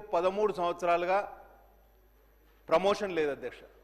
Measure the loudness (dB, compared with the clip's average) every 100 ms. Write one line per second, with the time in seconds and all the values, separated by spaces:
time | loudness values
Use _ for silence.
0 | 0 0 2 2 0 0 -2 0 2 2
1 | 2 0 -2 -10 -20 -20 -20 _ _ _
2 | _ _ _ _ _ _ 0 2 2 0
3 | -2 -2 -2 -2 -10 -14 -20 -20